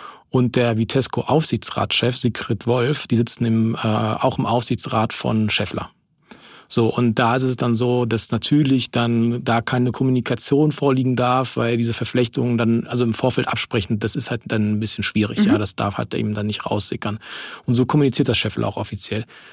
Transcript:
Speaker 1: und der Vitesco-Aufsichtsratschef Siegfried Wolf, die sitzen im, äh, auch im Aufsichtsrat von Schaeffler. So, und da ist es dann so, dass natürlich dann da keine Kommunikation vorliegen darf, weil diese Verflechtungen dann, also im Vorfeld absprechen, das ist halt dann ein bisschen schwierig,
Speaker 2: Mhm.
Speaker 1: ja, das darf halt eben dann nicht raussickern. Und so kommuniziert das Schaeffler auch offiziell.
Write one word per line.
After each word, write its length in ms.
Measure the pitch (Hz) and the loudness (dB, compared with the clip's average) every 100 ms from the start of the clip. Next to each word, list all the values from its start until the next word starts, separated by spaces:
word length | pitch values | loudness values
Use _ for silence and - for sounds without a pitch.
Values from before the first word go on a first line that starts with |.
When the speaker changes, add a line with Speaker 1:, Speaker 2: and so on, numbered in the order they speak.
| - - _ | -18 -20 _
Speaker 1:
und 260 | 131 123 | 2 2
der 240 | 127 120 110 | 2 2 0
Vitesco-Aufsichtsratschef 1400 | 113 131 120 - - 143 156 120 - - 104 - 120 127 | 0 0 -2 -4 2 2 2 -2 -4 -4 -2 0 0 0
Siegfried 520 | 120 - - 110 117 | -2 -2 -4 -4 0
Wolf, 400 | 123 120 113 - | 0 2 -2 0
die 80 | 117 | 0
sitzen 280 | 117 - | 2 0
im, 300 | 117 113 113 | 2 2 2
äh, 40 | - 110 | 0 0
auch 500 | 110 110 107 131 131 | 0 0 0 0 0
im 80 | 107 | 0
Aufsichtsrat 680 | 120 - 120 113 117 110 | 0 0 -2 -2 0 0
von 380 | - 127 110 107 | -2 0 0 0
Schaeffler. 400 | - 107 - - _ _ _ _ - - - _ | -2 -4 -6 -10 _ _ _ _ -20 -20 -20 _
So, 180 | - 113 | 0 2
und 320 | - 120 113 | 2 0 2
da 180 | 117 127 | 2 2
ist 60 | |
es 140 | 131 123 | 0 0
dann 180 | 123 | 0
so, 320 | 113 123 123 120 | 0 0 0 0
dass 240 | 117 - | -2 -2
natürlich 600 | 117 - 147 139 131 117 | -4 2 2 4 2 0
dann 540 | 123 117 117 117 120 | 0 2 2 2 0
da 160 | - 117 | 0 0
keine 320 | 113 127 123 | 0 0 0
Kommunikation 800 | - 135 127 - 123 - 143 156 | 0 0 2 0 -4 2 4 2
vorliegen 440 | - 143 131 131 123 | 2 2 2 2 0
darf, 420 | 123 127 127 - | 2 2 0 -2
weil 180 | 117 117 | 0 0
diese 160 | 117 | 0
Verflechtungen 640 | 113 117 127 117 - 127 117 | -2 -2 0 0 0 0 2
dann, 300 | 117 117 - | 2 2 0
also 180 | 123 | 0
im 80 | 120 | 0
Vorfeld 340 | 110 127 123 120 | 2 0 0 -2
absprechen, 520 | - - 117 - 104 | -4 -2 -4 -2 -2
das 180 | 110 127 | -2 -2
ist 140 | - | -4
halt 100 | 117 - | -6 -2
dann 260 | 113 107 | 0 0
ein 80 | 107 | 0
bisschen 240 | 110 - | -2 -4
schwierig, 360 | - 110 104 104 | -2 0 0 2
Speaker 2:
Mhm. 80 | 202 | 2
Speaker 1:
ja, 100 | 104 | 2
das 180 | 104 - | 0 -2
darf 220 | 101 101 | -4 -4
halt 160 | 110 | -4
eben 180 | - 110 | -4 -2
dann 140 | 107 104 | -2 -4
nicht 180 | 104 | -4
raussickern. 540 | - 104 - - 113 110 - - - - - | -4 -4 -2 -6 -6 -8 -10 -14 -14 -8 0
Und 80 | |
so 100 | 120 | 2
kommuniziert 460 | 127 151 139 - 131 | 4 4 4 4 2
das 80 | 110 | 2
Schaeffler 280 | 107 - 107 | -2 -2 -4
auch 120 | - | -4
offiziell. 480 | 110 104 - 104 - - - | -8 -6 -4 -4 -8 -16 -20